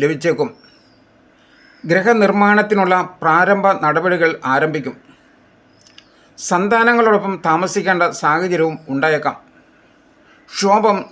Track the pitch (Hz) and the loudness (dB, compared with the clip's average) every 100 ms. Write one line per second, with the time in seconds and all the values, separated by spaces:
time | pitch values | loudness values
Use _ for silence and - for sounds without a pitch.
0 | 143 151 170 139 151 - _ _ _ _ | -2 -2 -2 -2 -4 -8 _ _ _ _
1 | _ _ _ _ _ _ _ _ 156 180 | _ _ _ _ _ _ _ _ -2 0
2 | 196 226 196 202 202 208 208 202 185 185 | 2 2 2 2 2 2 2 0 2 0
3 | 175 - 165 165 185 196 196 190 151 151 | -2 -4 0 2 2 2 0 0 0 0
4 | 180 175 165 160 131 135 156 156 127 110 | 0 0 0 -2 -2 0 0 -4 -8 -14
5 | _ _ _ _ _ _ _ _ _ - | _ _ _ _ _ _ _ _ _ -20
6 | - _ _ - - 180 202 226 233 233 | -20 _ _ -10 -4 -2 0 2 2 2
7 | 226 202 190 180 170 160 185 196 180 180 | 2 2 -2 -4 -2 -2 -2 -2 -2 0
8 | 175 - 156 160 185 175 160 156 - 135 | 0 -2 -2 0 0 -2 -2 -4 -8 -2
9 | 156 151 135 - _ _ _ _ _ _ | 0 0 -4 -8 _ _ _ _ _ _
10 | _ _ _ _ _ - 196 214 214 196 | _ _ _ _ _ -4 0 2 2 0
11 | - | -4